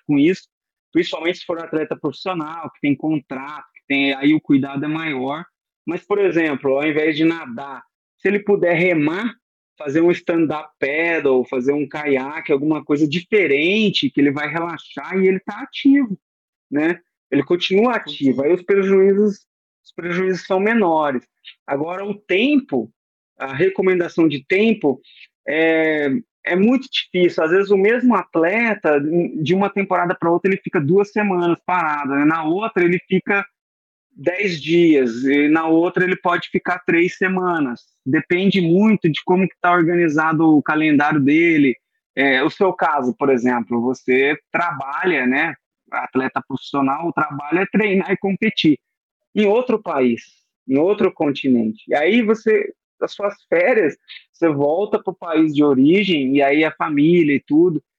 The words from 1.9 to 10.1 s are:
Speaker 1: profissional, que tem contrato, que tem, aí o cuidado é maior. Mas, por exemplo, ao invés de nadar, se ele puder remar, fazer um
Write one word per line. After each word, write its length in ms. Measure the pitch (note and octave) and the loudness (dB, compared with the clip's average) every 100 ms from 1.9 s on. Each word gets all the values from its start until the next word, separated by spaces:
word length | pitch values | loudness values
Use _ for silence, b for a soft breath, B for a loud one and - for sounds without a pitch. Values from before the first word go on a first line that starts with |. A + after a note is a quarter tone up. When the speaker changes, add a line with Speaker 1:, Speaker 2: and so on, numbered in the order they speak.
| C#3 | -6
Speaker 1:
profissional, 760 | D3+ C3 F#3+ F3+ D3+ E3 D3+ | -8 -8 -8 -8 -8 -10 -14
que 80 | - | -6
tem 160 | C#3+ C3+ | -2 -2
contrato, 720 | D#3 D#3 - C3 C#3 D3+ - | -2 -4 -6 -14 -12 -16 -20
que 100 | _ - | _ -6
tem, 260 | C#3 C#3 | -2 -2
aí 200 | C3+ C#3+ | 0 0
o 60 | D#3 | 0
cuidado 440 | - C#3+ C#3 C#3 | 2 0 0 -6
é 40 | D3 | -6
maior. 560 | D#3 D#3+ C3 C3 D3+ F3+ _ _ _ | -6 -6 -6 -6 -8 -12 _ _ _
Mas, 200 | - F3 | -10 -8
por 160 | - G3+ | -4 0
exemplo, 560 | G3 E3 D#3+ C3+ C#3 C3+ | 0 0 -2 -2 -2 0
ao 100 | D#3 | 0
invés 300 | D3+ D#3 D3+ | 0 0 0
de 80 | |
nadar, 580 | D#3+ E3 C#3+ A#2+ C#3 C3 - _ _ _ | 0 -2 -10 -14 -14 -16 -20 _ _ _
se 100 | G3 | -2
ele 100 | G3+ | -2
puder 360 | G3+ G3 F3 | 0 0 2
remar, 600 | E3 F3+ E3 D3 F3+ A3+ - _ _ _ - | 2 2 2 0 -2 -6 -10 _ _ _ -14
fazer 240 | D3 D3+ | -4 0
um 120 | E3+ | 2